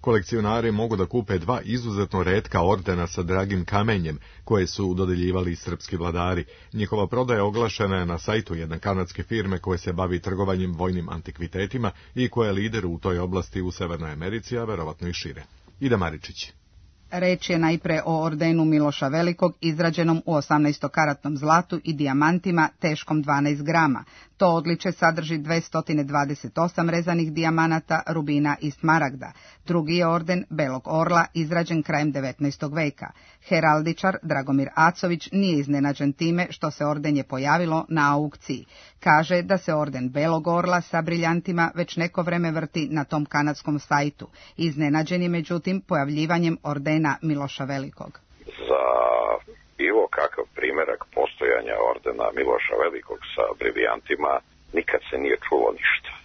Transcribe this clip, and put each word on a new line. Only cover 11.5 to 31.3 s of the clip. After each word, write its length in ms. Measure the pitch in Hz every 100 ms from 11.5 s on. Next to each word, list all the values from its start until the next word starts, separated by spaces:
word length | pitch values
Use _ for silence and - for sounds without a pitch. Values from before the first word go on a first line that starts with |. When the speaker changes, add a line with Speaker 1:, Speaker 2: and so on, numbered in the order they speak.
| 92 98 131 110 - -
Speaker 1:
i 140 | - 127
koja 180 | - 110
je 60 |
lider 340 | 98 107 110 90
u 120 | 85
toj 200 | 98 87
oblasti 440 | 90 92 87 98
u 80 | 90
Severnoj 420 | 87 90 85 80
Americi, 460 | 76 87 113 104 120
a 60 |
verovatno 440 | 117 101 80 76 87
i 40 |
šire. 300 | 85 85 69 73 - - -
Ida 160 | 135 113
Maričić. 560 | 87 78 - - - - _ - - _ -
Speaker 2:
Reč 400 | 180 180 180 -
je 80 | 175
najpre 440 | 165 165 170 156
o 200 | 160 160
ordenu 400 | 160 156 165 165
Miloša 440 | 160 156 147 143 139
Velikog, 460 | 156 175 175 180 -
izrađenom 640 | 165 151 170 160 165 165 -
u 80 |
osamnaestokaratnom 1000 | 156 143 151 147 147 143 - 151 143 143 147
zlatu 440 | 151 160 180 170
i 80 | -
dijamantima 760 | 147 143 135 151 180 190 170 160 _
teškom 420 | 175 151 - 156
dvanaest 400 | 143 143 143 143
grama. 420 | 147 165 156 123 - - - _
To 100 | 185
odličje 460 | 165 165 165 190
sadrži 460 | 170 165 165 156 160
dvestotine 640 | 147 165 165 160 156 151
dvadeset 540 | 139 143 143 147 117 -
osam 320 | 170 - 170
rezanih 420 | 170 170 170 160
dijamanata, 680 | 151 165 160 160 160 - 160 -
rubina 500 | 165 147 147 147 143
i 100 | 151
smaragda. 640 | - 165 160 147 135 127 - - - -
Drugi 300 | 175 151 170
je 100 | 170
orden 380 | 170 165 180 -
Belog 320 | 156 143 131 -
orla, 400 | 160 165 170 165